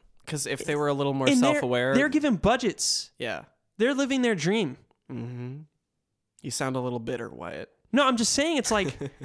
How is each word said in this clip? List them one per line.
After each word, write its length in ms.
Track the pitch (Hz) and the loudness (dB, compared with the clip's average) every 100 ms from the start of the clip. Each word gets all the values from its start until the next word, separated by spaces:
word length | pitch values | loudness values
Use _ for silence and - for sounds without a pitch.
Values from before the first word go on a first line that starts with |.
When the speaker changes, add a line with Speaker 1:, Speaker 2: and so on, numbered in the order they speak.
| _ - - | _ -20 -8
Speaker 1:
'Cause 200 | 151 - | -6 -4
if 180 | 135 - | -4 -2
they 100 | 147 | 0
were 120 | 147 | 0
a 60 | |
little 200 | 139 139 | 2 0
more 120 | 135 131 | 2 4
Speaker 2:
And 140 | 254 | 6
they're, 120 | - | 4
Speaker 1:
self-aware 400 | 294 127 123 127 | 2 2 2 4
Speaker 2:
they're 140 | 139 285 | 4 4
given 260 | 294 294 185 | 2 2 2
budgets. 760 | 196 247 240 - - - - - | 2 2 0 -2 -2 -2 -6 -8
Speaker 1:
Yeah. 260 | 120 82 - _ _ - | -8 -6 -10 _ _ 0
Speaker 2:
They're 160 | 240 | 0
living 260 | 269 277 262 | 2 0 2
their 120 | 247 | 2
dream. 420 | 196 151 226 160 135 _ _ - | 2 0 0 0 -4 _ _ -12
Speaker 1:
Mm-hmm. 500 | 123 120 123 123 139 156 _ _ _ _ _ _ _ | -10 -8 -8 -10 -12 -16 _ _ _ _ _ _ _
You 80 | 139 | -10
sound 260 | - 135 131 | -6 -4 -2
a 40 | |
little 180 | 127 123 | -4 -4
bitter, 320 | 117 127 113 | -6 -6 -8
Wyatt. 400 | 62 85 78 - _ _ | -10 -12 -12 -14 _ _
Speaker 2:
No, 140 | 247 269 | 2 2
I'm 100 | 233 | 2
just 160 | 226 | 0
saying, 240 | - 311 302 | 0 0 0
it's 120 | - | 0
like, 280 | 214 165 - 135 - | 0 0 -4 -10 -12